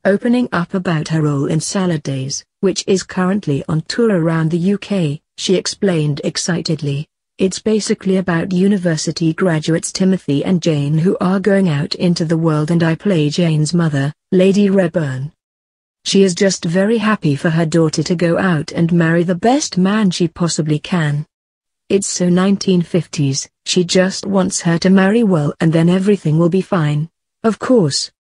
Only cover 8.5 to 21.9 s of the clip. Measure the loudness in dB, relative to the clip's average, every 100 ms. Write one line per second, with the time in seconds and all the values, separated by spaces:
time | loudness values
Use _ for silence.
8.5 | 2 2 2 0 -2 -4 -2 -2 0 0
9.5 | 0 0 -2 -2 0 0 0 0 -2 0
10.5 | 0 0 0 0 0 0 0 0 0 2
11.5 | 2 2 0 -2 -2 0 0 0 0 2
12.5 | 0 0 2 2 0 0 0 0 0 0
13.5 | 0 0 0 0 0 -2 -6 _ 4 4
14.5 | 4 2 2 2 -2 -4 -6 -8 _ _
15.5 | _ _ _ _ _ 0 2 2 0 -2
16.5 | 0 -4 -2 0 0 0 -2 -2 -2 0
17.5 | 0 0 2 0 -2 -4 -2 0 0 0
18.5 | -2 -4 -2 0 2 2 0 0 0 2
19.5 | 0 0 -2 0 2 0 0 -4 -2 -4
20.5 | -2 -2 -4 -2 -2 -2 -2 -6 _ _
21.5 | _ _ _ _